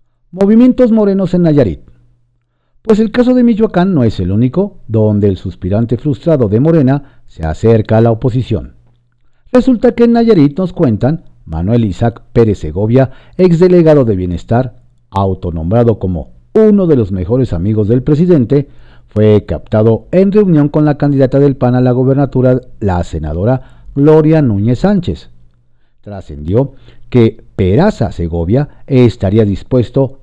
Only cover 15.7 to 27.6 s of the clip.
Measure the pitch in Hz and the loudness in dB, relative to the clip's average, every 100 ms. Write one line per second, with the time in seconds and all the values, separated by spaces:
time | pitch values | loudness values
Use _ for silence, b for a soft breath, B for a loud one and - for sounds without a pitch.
15.7 | 117 120 120 92 85 - - _ 220 214 | 0 0 -2 -4 -6 -10 -18 _ 2 2
16.7 | 202 175 131 95 95 90 127 117 85 101 | 2 2 0 0 -4 -2 -2 -2 -4 -2
17.7 | 110 104 127 139 147 180 156 113 143 139 | -2 0 0 0 0 2 2 2 -2 -2
18.7 | b b b _ 104 107 104 - 78 - | b b b _ 0 2 2 0 -8 -4
19.7 | 110 110 110 - 180 196 214 190 151 147 | 0 2 0 -2 0 2 2 2 2 2
20.7 | 151 151 143 143 135 131 139 143 123 123 | 0 0 0 -2 0 0 2 0 0 0
21.7 | 127 127 123 131 139 139 127 127 127 - | 0 0 0 0 0 -2 0 0 0 -4
22.7 | - 98 87 - 80 76 82 110 131 - | -8 -4 -4 -4 -8 -8 -4 -2 -2 -6
23.7 | - - 139 147 156 156 156 131 101 110 | -20 -10 0 4 4 4 2 0 0 -2
24.7 | 123 190 202 170 78 - - - _ _ | 0 0 -2 -4 -8 -12 -20 -20 _ _
25.7 | _ _ _ 104 98 - 73 76 110 139 | _ _ _ -18 -16 -16 -12 -4 -2 -2
26.7 | b b b - 120 110 - - - | b b b -2 0 2 -2 -10 -4